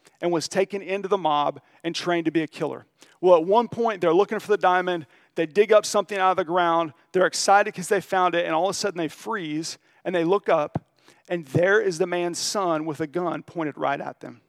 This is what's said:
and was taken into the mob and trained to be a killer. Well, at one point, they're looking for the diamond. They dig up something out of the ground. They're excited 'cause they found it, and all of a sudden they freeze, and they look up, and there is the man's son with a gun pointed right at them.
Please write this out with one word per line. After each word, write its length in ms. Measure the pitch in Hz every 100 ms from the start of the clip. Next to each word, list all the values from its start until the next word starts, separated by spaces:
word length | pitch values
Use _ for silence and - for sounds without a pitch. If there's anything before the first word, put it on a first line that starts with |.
| _ -
and 100 | 175
was 160 | 170 -
taken 340 | 190 196 202
into 240 | 180 196 190
the 100 | 196
mob 440 | 156 147 147 143 _ _
and 120 | 170 160
trained 300 | 175 170 160
to 60 |
be 120 | 160
a 40 | 156
killer. 380 | - 147 127 - _ - -
Well, 160 | 180 170
at 80 | 170
one 220 | 220 226
point, 340 | - 233 196
they're 120 | 175
looking 260 | 170 202 214
for 100 | 175
the 80 | 202
diamond. 500 | 185 180 180 175 147 _ _ -
They 120 | 160
dig 240 | 180 208
up 140 | 214 -
something 320 | 208 - 202
out 140 | 185
of 60 | 185
the 80 | 160
ground. 480 | 180 175 165 160 - _
They're 120 | 185 175
excited 480 | - - 196 208
'cause 140 | - 175
they 140 | 202
found 340 | - 190 180 170
it, 100 | 170
and 80 |
all 120 | 160 190
of 60 |
a 20 |
sudden 240 | 175 202 170
they 100 | 156
freeze, 720 | - 214 220 156 151 165 - _ _ -
and 80 |
they 120 | 180 165
look 220 | 202 -
up, 380 | 165 147 - _ _ _ _ -
and 180 | 180 139
there 340 | 131 180 208
is 160 | 202 160
the 80 | 180
man's 320 | 175 175 165
son 480 | - 214 180 156 160
with 140 | 147
a 80 | 156
gun 340 | 170 180 147
pointed 360 | - 170 151 -
right 220 | 139 143
at 200 | 143 -
them. 220 | 139 120